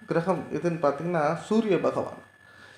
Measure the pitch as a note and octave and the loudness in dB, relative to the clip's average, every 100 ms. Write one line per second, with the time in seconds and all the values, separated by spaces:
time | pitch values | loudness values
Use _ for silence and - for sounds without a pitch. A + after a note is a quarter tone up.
0 | - D#3 E3+ E3+ - D3+ E3+ D#3+ D3 C#3 | -2 0 2 0 -2 -2 -2 2 0 0
1 | E3+ F3 D3 E3 - A3 A3 E3 C3 C3 | -2 0 2 0 0 0 2 2 2 0
2 | - - - - - - - | -4 -8 -18 -20 -20 -20 -20